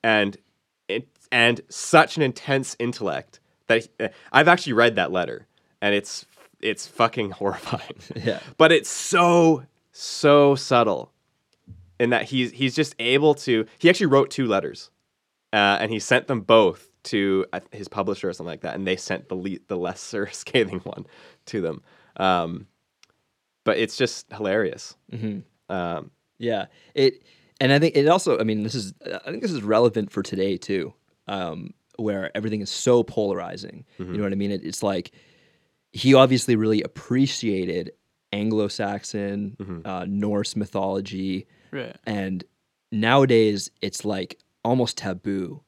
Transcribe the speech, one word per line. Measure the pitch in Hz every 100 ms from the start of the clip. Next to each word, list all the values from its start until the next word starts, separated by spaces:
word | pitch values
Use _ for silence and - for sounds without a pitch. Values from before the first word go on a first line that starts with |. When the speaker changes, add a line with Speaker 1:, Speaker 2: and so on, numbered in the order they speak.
Speaker 1:
and | 117 107 101 101 _ _ _ _ _
it, | 104 139 _ _
and | 123 120 120 -
such | - - 165 151 -
an |
intense | 139 - - 135 127 -
intellect | 117 120 101 69 - _ _ _ _
that | 113 - _
he, | 110 - -
I've | 131 156
actually | 175 156
read | 113 117 104
that | 80
letter, | 90 85 58 - _ _ _
and | 101
it's, | 101 101 - - _ _ _
it's | - 104 -
fucking | - 117 - 104
<laughs> | 95
horrifying. | 101 90 - - - - -
Speaker 2:
Yeah. | - 120 - - -
Speaker 1:
But | 160
it's | 160 -
so, | - - 175 175 175 165 147 - _ _
so | - - - 147 147 143
subtle | 135 - 123 113 78 - _ _ _ _ _ _ - - _
in | 120
that | 120
he's, | - 131 123
he's | 120 135
just | 127 147 -
able | 113 135 151 143
to, | - 113 110 _
he | 165
actually | 180 185
wrote | 139 -
two | - 123
letters, | 98 80 62 - _ _ _ _ _ _
uh, | 107 101 101
and | 107
he | 107
sent | - 127 -
them | 123
both | 95 113 98 - _ _
to, | - 110 98 95 92
uh, | 92 _
his | 107 95
publisher | 104 98 98 95
or |
something | - 85
like | 78
that, | 82
and | 87 95
they | 92
sent | - 92 -
the |
le-, | 92 95 92 _
the | 92
lesser | 87 95 - 107 101
<laughs> |
scathing | - - 131 104 98
one | - - - - - _ -
to | 110
them. | 82 73 _ _ _ -
Um, | 95 90 85 87 98 _ _ _ _ _ _ _ _ _
but | - 98
it's | 110 -
just | 127 - -
hilarious. | - 104 101 95 - - - _
Speaker 2:
Mm-hmm. | 117 110 101 - _ _
Speaker 1:
Um, | 95 87 85 - _ _ _
Speaker 2:
Yeah. | 117 107 95 _ _
It, | - 135 - _ _ _ _
and | 131
I | 143
think | 160 156
it | 147
also, | 180 156 127
I |
mean, | 110 107
this | 107
is, | 123 98 -
I | - - -
think | 190
this | 226
is | 151
relevant | 104 110 120 110 101
for | -
today | 92 95 95 92
too, | - 98 67 - _ _ -
um, | 98 90 90 87 - _ -
where | 107 98 95 104
everything | 107 107
is | 98
so | - 131 120
polarizing. | 113 - 104 92 90 92 98 - 131 _
Speaker 1:
Mm-hmm. | 90
Speaker 2:
You | 98
know |
what | 101
I | 98
mean? | 101
It, | 98
it's | 82 92
like, | 104 95 - _ _ _ _ _ _ _ _
he | - 127
obviously | 135 131 127 - 113
really | 110 107
appreciated | - - - 123 135 - 113 95 90 87 90 - _ _ _
Anglo-Saxon, | 101 107 110 101 - 101 101 - 107 101 101 101 110
Speaker 1:
Mm-hmm. | 95 85 82
Speaker 2:
uh, | 92 90
Norse | 101 104 104 107 107
mythology. | 104 98 95 98 98 95 95 95 - _ _
Speaker 3:
Right. | 139 120 -
Speaker 2:
And | - 104 95 92 - _ _ _ _
nowadays | 110 113 135 135 117 110 101 - _
it's, | 98 -
like, | 104 98 90 - _ _
almost | 117 127 117 -
taboo | 101 92 104 98 90 76